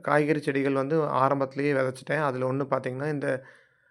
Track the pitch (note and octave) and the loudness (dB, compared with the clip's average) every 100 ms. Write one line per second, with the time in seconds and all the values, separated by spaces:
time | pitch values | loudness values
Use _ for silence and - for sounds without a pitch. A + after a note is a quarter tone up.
0 | - D3 D3 D3+ D3 C#3 C#3 C3+ C#3 D#3+ | 2 2 4 0 0 0 0 0 0 0
1 | D3 C3+ C3+ C#3+ C3 C3+ C#3+ C#3 C3 C3+ | 0 2 2 2 -2 -2 0 0 0 -4
2 | - D3 D3 B2+ C3 C3+ C3+ C3 C3 B2+ | -4 -2 -2 -2 -2 -2 -2 -2 -4 -6
3 | D3+ D3 C#3 B2+ - - _ _ _ | -4 2 2 2 -4 -20 _ _ _